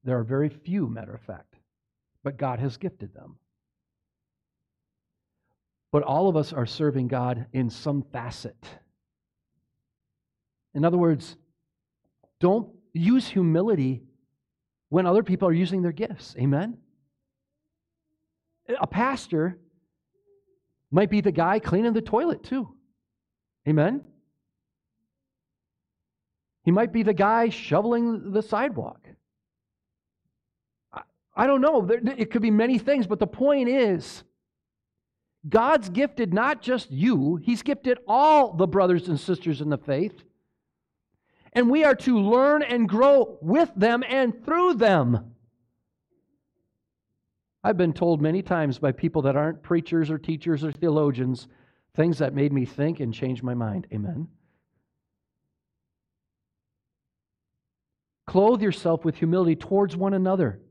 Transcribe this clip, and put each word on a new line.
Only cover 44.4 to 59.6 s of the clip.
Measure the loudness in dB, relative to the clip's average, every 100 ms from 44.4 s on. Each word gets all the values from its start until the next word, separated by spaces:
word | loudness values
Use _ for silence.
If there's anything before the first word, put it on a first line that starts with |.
| -2
through | 2 2 4
them. | 4 4 4 0 -4 -20 _ _ _ _ _ _ _ _ _ _ _ _ _ _ _ _ _ _ _ _ _ _
I've | -2 0
been | 0
told | 0 0 2
many | 0 -2
times | -2 -2 -2 0
by | -2
people | -2 -2 0
that | 0 0
aren't | -2 -4
preachers | -2 -2 0 -2 -2
or | -4
teachers | -6 -6 -4 -2
or | -4
theologians | -4 0 2 0 0 -4 -4 -10 _ _ _ _ 0
things | 0 2
that | -2 0
made | 0
me | 0 -2
think | -2 -2 -2
and | -6
change | -4 -6 -4
my | -4 -4
mind. | -4 -6 -6
Amen. | -8 -6 -8 -10 _ _ _ _ _ _ _ _ _ _ _ _ _ _ _ _ _ _ _ _ _ _ _ _ _ _ _ _ _ _ _ _ _ _ _ _ _ _ _ -2
Clothe | 2 4 4
yourself | 0 -2 -2 0
with | -2 -2
humility | -2 2 2
towards | 0